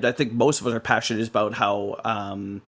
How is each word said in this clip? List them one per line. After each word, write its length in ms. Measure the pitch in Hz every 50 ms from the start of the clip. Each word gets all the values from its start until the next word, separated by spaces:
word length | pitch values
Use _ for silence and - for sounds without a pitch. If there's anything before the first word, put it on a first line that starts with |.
I 100 | 120 120
think 200 | 120 - 139 110
most 280 | 117 120 117 147 147 -
of 60 | -
us 80 | 123 117
are 60 | 110
passionate 460 | - - 117 113 - - 113 107 113 110
about 260 | - 104 107 107 113
how, 460 | 123 113 101 101 104 101 101 - - -
um, 580 | 113 110 104 101 98 98 101 101 98 101 98 - _ _